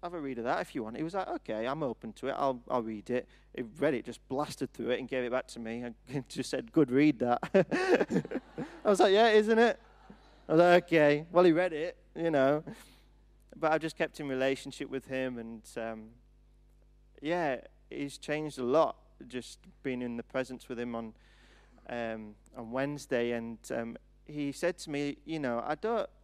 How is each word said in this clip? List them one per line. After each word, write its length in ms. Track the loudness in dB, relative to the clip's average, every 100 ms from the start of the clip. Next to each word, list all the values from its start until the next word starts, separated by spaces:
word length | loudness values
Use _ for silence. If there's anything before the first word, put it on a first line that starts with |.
have 120 | -8
a 60 | -8
read 180 | -8 -6
of 60 |
that 160 | -2 -2
if 140 | -4
you 80 | -8
want." 140 | -8 -6
He 60 |
was 120 | -6
like, 140 | -4 -6
"Okay, 380 | -8 -6 -4 -4
I'm 160 | -2
open 300 | -4 -6 -12
to 140 | -10 -6
it. 60 | -2
I'll, 240 | -2 -4 -4
I'll 140 | -4
read 280 | -4 -10 -4
it." 180 | -4 -4 _ _
He 80 | -10
read 320 | -10 -2 -2
it, 100 | -2
just 220 | -6 -14 _
blasted 440 | -6 -6 -6 -8
through 180 | -6 -4
it 80 | -4
and 100 | -2
gave 160 | -4
it 60 | -2
back 160 | -4 -4
to 120 | -12
me 220 | -10 -8
and 460 | -10 -14 -8 -8 -8
<laughs> 0 |
just 220 | -8 -6
said, 220 | -6 0
"Good 180 | 2 4
read, 280 | 6 4 4
that." 200 | 0 0 4
<laughs> 880 | 4 4 0 4 4 4 0 -2 -8 -10 -12 -12 -4
I 40 | 2
was 120 | 4
like, 120 | 6
"Yeah, 180 | 6 8
isn't 280 | 6 6 6
it?" 200 | 4 2 -10 -20 -20 -20 _ _ 2
I 40 |
was 60 | 6
like, 260 | 8 8 6
"Okay." 400 | 6 6 4 2
Well, 140 | 6
he 80 | 6
read 200 | 6 2
it, 240 | -2 -6 -10 _ -4
you 140 | 0
know. 340 | 4 4 2 -2 -16 -18 _ _ _ _ _ _ -4
But 160 | 0
I 60 | 0
just 180 | -2 -4
kept 220 | -6 -4
in 80 | -6
relationship 640 | -2 0 -2 -6 -12 -10
with 160 | -10 -8
him, 320 | -6 -6 -8
and, 240 | -12 -14 -14 -10
um, 300 | -8 -10 -14 -20 _ _ _ _ _ _ _ _ _ -12
yeah, 380 | -4 -2 0 -2 -8 _ _
he's 300 | -10 -10 -10
changed 400 | -6 -4 -4 -6
a 60 |
lot, 320 | 0 2 2 -2 _ _ -14
just 300 | -12 -12 -20 -20 _
being 200 | -8 -6
in 140 | -6 -8
the 60 |
presence 460 | -6 -6 -6 -8 -12
with 100 | -8
him 160 | -6
on, 200 | -8 -10 -14 _ _ _ -20 _ _ -12
um, 460 | -8 -6 -8 -12 -18 _ -16
on 140 | -8
Wednesday. 600 | -4 -4 -6 -4 -2 0
And, 260 | -2 -6 -12 -8
um, 260 | -6 -6 -10 _ _ -14
he 260 | -8 -6
said 260 | -2 -4 -4
to 120 | -8
me, 280 | -4 -4 -8
you 140 | -10 -6
know, 240 | -2 -4
"I 100 | -4
don't" 340 | -6 -4 -4 -4 _